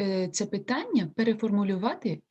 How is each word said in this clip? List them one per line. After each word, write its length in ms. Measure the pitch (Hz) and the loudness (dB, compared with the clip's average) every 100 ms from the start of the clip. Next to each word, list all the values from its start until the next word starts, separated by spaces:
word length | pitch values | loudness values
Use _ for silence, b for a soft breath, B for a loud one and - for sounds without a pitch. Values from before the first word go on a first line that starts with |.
е, 280 | 196 190 180 | 0 0 0
це 180 | - 208 | -2 -4
питання 680 | 196 214 262 480 294 160 - | -4 -4 -4 0 0 0 0
переформулювати, 1080 | 226 220 220 202 196 190 220 349 220 151 - | 2 2 2 2 2 0 -2 -2 -4 -4 -4